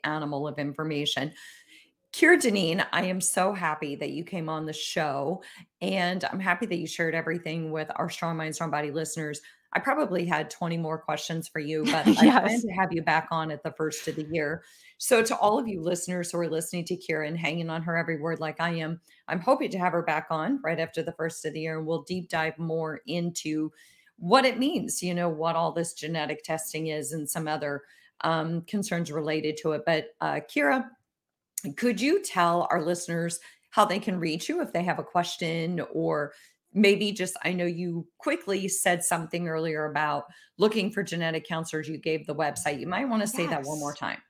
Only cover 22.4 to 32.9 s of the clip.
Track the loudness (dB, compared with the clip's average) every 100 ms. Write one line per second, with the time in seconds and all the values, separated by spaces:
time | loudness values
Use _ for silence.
22.4 | -2 -2 -2 -2 -2 -6 -4 -2 -2 -4
23.4 | -4 -2 -2 -6 -20 _ _ _ 6 6
24.4 | 6 4 2 0 -2 -2 -2 0 0 0
25.4 | 0 2 0 0 -4 -6 -4 -4 -2 -6
26.4 | -4 -6 -4 -6 -4 -4 -4 -6 -4 -4
27.4 | -2 -2 -2 -4 -8 -20 -20 _ 0 2
28.4 | 0 -2 -2 -4 -2 -2 -2 -2 0 0
29.4 | -2 -2 -2 0 2 0 0 -4 -2 -2
30.4 | -2 2 4 2 0 -12 _ _ _ _
31.4 | _ -8 -6 0 0 2 2 2 2 4
32.4 | 4 4 2 2 2